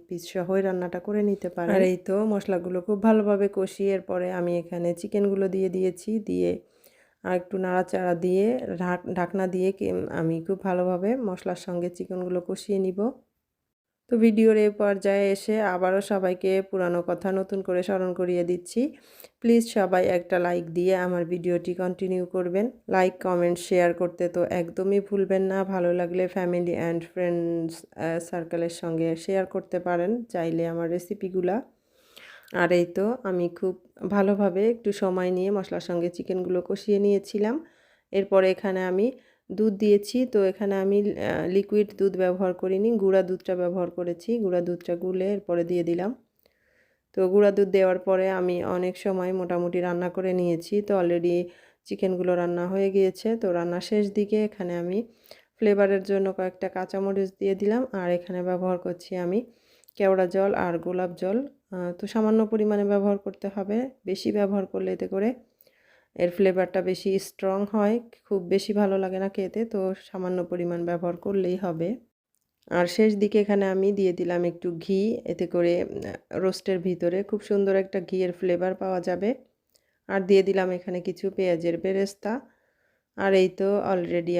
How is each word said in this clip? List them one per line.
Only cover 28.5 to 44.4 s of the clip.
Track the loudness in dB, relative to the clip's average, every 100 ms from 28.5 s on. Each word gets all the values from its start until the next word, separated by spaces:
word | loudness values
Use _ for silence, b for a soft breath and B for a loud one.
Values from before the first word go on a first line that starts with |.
| -4 -4
সঙ্গে | -4 -4 -2 0 -2
শেয়ার | -2 -2 -2
করতে | -4 -4 -4
পারেন | -2 0 0 -2
চাইলে | -4 -4 -2 0 -2
আমার | -2 -2
রেসিপিগুলা। | -4 -4 -8 -4 -2 0 0 -4 _ _ B B B B B B
আর | 0 2
এই | 4 2
তো | 0 -2 -2
আমি | -2 -2 -2
খুব | -2 -4 -4 _ -10 -2
ভালোভাবে | 2 4 4 2 2 0
একটু | 0 -2
সময় | 0 0 0 0
নিয়ে | 0 0
মশলার | -2 -4 -8
সঙ্গে | -4 -2 -4
চিকেনগুলো | -4 -6 -4 -2 -2
কষিয়ে | -2 -6 0 2
নিয়েছিলাম। | 4 2 0 -2 -2 -2 B B B B B
এরপরে | -2 2 4 4
এখানে | 2 -2 -2
আমি | 0 0 0 -2 B B B
দুধ | 0 0
দিয়েছি। | 2 4 4 2 -2 0
তো | 2
এখানে | 2 0 -2 0
আমি, | 2 2
আহ, | 0 -2 -2 -2 0
লিকুইড | 0 2 2 0 0
দুধ | 0 2
ব্যবহার | 0 2 -2
করিনি, | -2 -2 0 2
গুঁড়া | 2 4 4
দুধটা | 2 -2 -2 -2
ব্যবহার | 0 0 -4
করেছি। | -4 -6 -6 -4
গুঁড়া | -2